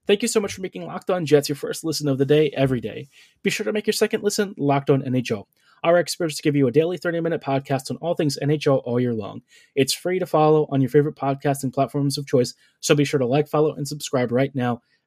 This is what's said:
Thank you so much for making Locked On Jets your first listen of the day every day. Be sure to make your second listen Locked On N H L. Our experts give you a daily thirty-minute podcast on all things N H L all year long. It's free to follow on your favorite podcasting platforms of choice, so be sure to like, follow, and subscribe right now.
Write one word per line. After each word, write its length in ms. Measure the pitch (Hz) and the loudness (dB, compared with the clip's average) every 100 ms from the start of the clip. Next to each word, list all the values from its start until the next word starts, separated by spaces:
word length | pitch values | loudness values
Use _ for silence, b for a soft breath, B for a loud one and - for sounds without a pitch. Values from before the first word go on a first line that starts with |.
| - | -2
Thank 160 | 208 | 0
you 40 | 233 | 2
so 120 | 220 | -2
much 140 | 202 | -2
for 80 | - | -8
making 260 | 190 185 170 | -10 -10 -10
Locked 240 | 180 - | -10 -4
On 160 | 180 151 | -2 4
Jets 200 | 147 139 | 4 4
your 80 | 143 | -6
first 280 | - - | -6 -6
listen 240 | 160 147 151 | -6 -4 -2
of 100 | 131 | 0
the 80 | 135 | 2
day 260 | 151 156 - | 4 2 2
every 260 | 135 123 | 0 0
day. 260 | 107 110 139 b b b | -4 -10 -16 b b b
Be 80 | 202 | -4
sure 140 | - 214 | -4 -4
to 60 | |
make 140 | 214 214 | -4 -2
your 80 | |
second 300 | - 214 214 | 0 0 0
listen 320 | 208 208 196 - | -2 -2 -4 -2
Locked 320 | 139 139 139 | 0 2 2
On 160 | 135 131 | 0 2
N 80 | |
H 180 | 127 120 | -2 -2
L. 160 | 107 - _ b b | -6 -8 _ b b
Our 140 | 170 175 | 2 4
experts 440 | 170 - 170 147 | 2 -2 -4 -2
give 140 | 156 143 | 0 2
you 120 | 131 | 4
a 40 | |
daily 260 | 117 160 180 | 4 2 -2
thirty-minute 440 | 175 170 165 160 | -4 -2 -2 -4
podcast 480 | - 135 139 135 - | -2 -4 -2 -6 -4
on 80 | 127 | -8
all 160 | 165 | -4
things 240 | 175 151 - | 0 -2 0
N 120 | 143 | -2
H 160 | 156 147 | 0 2
L 100 | 135 | 0
all 220 | 123 120 | 0 -2
year 160 | 123 113 | 0 -2
long. 260 | 104 110 _ b b | -6 -12 _ b b
It's 220 | - 135 - | 0 0 0
free 240 | 175 185 | -2 -2
to 80 | 180 | 0
follow 400 | 156 156 156 151 | 4 6 4 2
on 100 | 139 | 0
your 120 | 127 | 2
favorite 240 | 151 147 - | 4 2 -2
podcasting 580 | 139 139 147 139 131 | -4 -2 -2 -2 -4
platforms 460 | 143 131 147 143 139 | -2 -2 0 -2 -2
of 80 | 143 | -2
choice, 260 | 131 117 - b b | 0 0 -4 b b
so 120 | - | 0
be 100 | 147 | 2
sure 160 | 143 143 | 2 0
to 60 | 120 | 0
like, 220 | 139 147 | 0 0
follow, 260 | 151 156 | 0 0
and 140 | - 139 | 0 -8
subscribe 440 | 147 - 131 120 | -8 -4 -2 0
right 220 | 120 135 | 0 0
now. 300 | 131 123 120 _ _ | 0 -2 -4 _ _